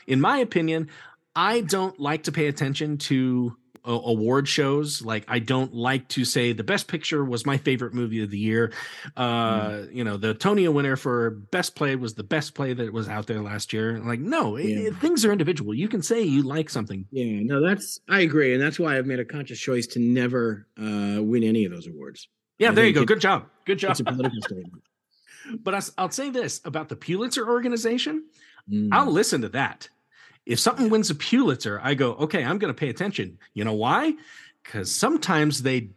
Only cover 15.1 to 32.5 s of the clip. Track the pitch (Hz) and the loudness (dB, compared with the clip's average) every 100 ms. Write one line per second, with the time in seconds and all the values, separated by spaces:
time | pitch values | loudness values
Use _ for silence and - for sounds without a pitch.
15.1 | 330 214 208 156 156 104 110 208 208 - | 4 4 4 2 0 -2 -2 -2 -2 0
16.1 | 226 190 139 131 151 156 131 104 98 95 | 0 4 4 2 0 -2 -4 -6 -8 -8
17.1 | 131 120 104 117 139 170 202 - - - | -4 -2 0 0 2 2 2 -2 -12 0
18.1 | 190 165 151 135 127 147 165 160 135 131 | 2 4 4 4 4 2 0 0 0 0
19.1 | 127 117 151 139 120 - 123 113 123 120 | -4 -4 -8 -10 -8 -2 -2 -2 0 2
20.1 | 127 123 127 117 104 - - 110 104 101 | 4 2 0 0 -2 -10 -10 -4 -2 0
21.1 | 104 107 120 110 113 95 87 85 78 69 | 0 2 2 4 4 2 -2 -14 -14 -14
22.1 | - - _ _ - 226 214 220 - - | -16 -20 _ _ 2 4 8 6 6 4
23.1 | 214 196 170 - _ - 202 196 185 117 | 4 4 2 -2 _ -4 -2 0 0 -2
24.1 | 127 127 113 - 92 87 - _ _ _ | 0 -2 -2 -8 -8 -12 -18 _ _ _
25.1 | _ _ - 285 226 190 196 190 - 185 | _ _ -20 -12 -8 -4 -4 -4 -4 -4
26.1 | - 277 254 175 - 170 156 156 - - | -4 -4 -4 -4 -6 -8 -8 -8 -12 -4
27.1 | 185 240 262 226 240 240 233 226 247 302 | -4 -2 -2 0 0 2 0 0 0 -2
28.1 | 311 - _ - - - 104 107 - - | -4 -8 _ -20 -20 -4 -2 2 4 4
29.1 | 160 226 147 107 131 120 - - _ _ | 2 2 0 -2 -2 -4 -6 -18 _ _
30.1 | _ - _ - 117 233 247 226 220 - | _ -20 _ -4 2 2 4 4 4 2
31.1 | 147 - 247 220 123 110 101 131 139 123 | -2 2 4 4 2 -2 -4 -2 2 0
32.1 | - 156 185 123 | 0 -2 0 0